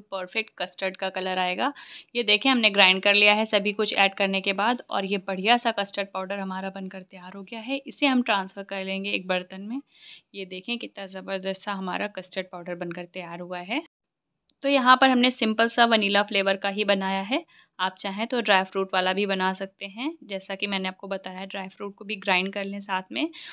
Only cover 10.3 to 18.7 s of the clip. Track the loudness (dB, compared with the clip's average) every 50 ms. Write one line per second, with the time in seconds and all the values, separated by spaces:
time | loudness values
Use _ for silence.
10.3 | -12 -12 -12 -10 -12 -10 -6 -6 -6 -6 -8 -10 -12 -12 -14 -12 -12 -10 -8 -6
11.3 | -6 -4 -4 -4 -6 -6 -6 -6 -6 -4 -4 -4 -4 -4 -4 -6 -6 -10 -14 -10
12.3 | -8 -8 -8 -8 -10 -12 -10 -8 -8 -6 -6 -8 -8 -8 -10 -12 -12 -12 -12 -10
13.3 | -10 -10 -10 -8 -10 -8 -6 -6 -6 -6 -6 -8 _ _ _ _ _ _ _ _
14.3 | _ _ _ _ _ _ 0 2 2 6 8 8 8 8 8 6 6 6 4 4
15.3 | 2 2 0 0 2 2 2 2 4 4 6 6 6 4 4 4 4 2 2 2
16.3 | 0 0 2 0 0 0 -2 -4 -2 0 2 2 2 2 2 0 -2 -2 -2 -2
17.3 | -2 -4 -4 _ _ _ _ _ _ -4 -4 -4 -4 -6 -8 -6 -6 -4 -4 -2
18.3 | -2 0 4 6 6 4 4 2